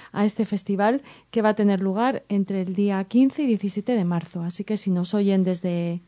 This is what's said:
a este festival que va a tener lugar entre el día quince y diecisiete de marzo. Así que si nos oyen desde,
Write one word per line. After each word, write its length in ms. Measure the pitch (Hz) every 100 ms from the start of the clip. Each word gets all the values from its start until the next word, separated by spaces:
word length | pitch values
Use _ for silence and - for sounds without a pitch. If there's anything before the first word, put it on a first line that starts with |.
| -
a 140 | - 208
este 180 | 220
festival 580 | 208 202 - 196 208 277 - - _
que 100 | 233
va 80 | 214
a 60 | 214
tener 240 | 202 190
lugar 440 | 190 190 247 269 -
entre 340 | 202 190 196
el 140 | 180 185
día 260 | 202 190 196
quince 380 | 240 269 285
y 40 | 277
diecisiete 460 | 208 202 208 208
de 100 | 240
marzo. 400 | 175 175 160 175
Así 220 | 170 175 202
que 100 | 214
si 160 | 196
nos 220 | 180 175
oyen 320 | 208 196 190 185
desde, 560 | 175 180 175 170 175